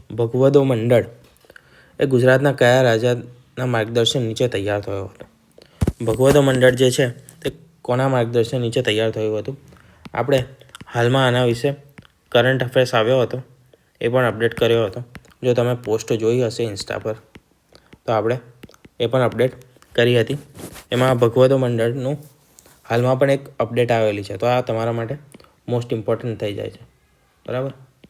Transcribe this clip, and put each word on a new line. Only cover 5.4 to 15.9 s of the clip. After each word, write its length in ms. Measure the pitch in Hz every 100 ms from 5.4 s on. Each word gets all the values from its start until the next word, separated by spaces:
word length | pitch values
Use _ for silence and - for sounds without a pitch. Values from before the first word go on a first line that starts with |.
| _ _ - - - -
ભગવદો 380 | 117 110 135 143
મંડળ 320 | 139 127 127
જે 160 | 127 127
છે 180 | 120 127
તે 420 | 120 - - 139 - _ _
કોના 260 | - 123 135
માર્ગદર્શન 520 | 127 117 120 113 131
નીચે 220 | 117 131
તૈયાર 280 | 120 107 110
થયું 280 | 110 110 107
હતું? 180 | 101 139 - - - - -
આપણે 300 | - 123 135 - - - - -
હાલમાં 400 | 120 120 131 127
આના 180 | 123
વિશે 300 | 123 117 143 139 - - - _ -
કરંટ 340 | 120 123 131
અફેર્સ 320 | 123 135 127
આવ્યો 260 | 120 110 131
હતો, 220 | 117 127 - _ _ _ _ -
એ 80 | 117
પણ 160 | 127
અપડેટ 300 | 120 104 117
કર્યો 320 | - 117 117 107
હતો. 160 | 107 123 - _ -
જો 120 | 127
તમે 200 | 120 120
પોસ્ટ 380 | 123 120